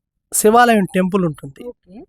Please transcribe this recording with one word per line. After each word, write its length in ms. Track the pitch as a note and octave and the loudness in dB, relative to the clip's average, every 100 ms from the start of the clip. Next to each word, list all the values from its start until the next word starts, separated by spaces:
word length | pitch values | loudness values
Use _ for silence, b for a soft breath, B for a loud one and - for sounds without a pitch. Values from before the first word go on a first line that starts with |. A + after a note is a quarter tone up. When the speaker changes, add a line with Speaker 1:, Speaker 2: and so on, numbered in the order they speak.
| _ _ - | _ _ -12
Speaker 1:
శివాలయం 500 | - G#3+ A#3 A#3+ A3 | -2 2 4 4 2
టెంపుల్ 420 | F#3 F#3+ F#3 F#3+ E3+ | 0 -2 -2 -2 -4
ఉంటుంది. 420 | C#3+ C#3 - A#3+ | -6 -16 -20 -20
Speaker 2:
ఓకే. 360 | - _ G#3 | -20 _ -20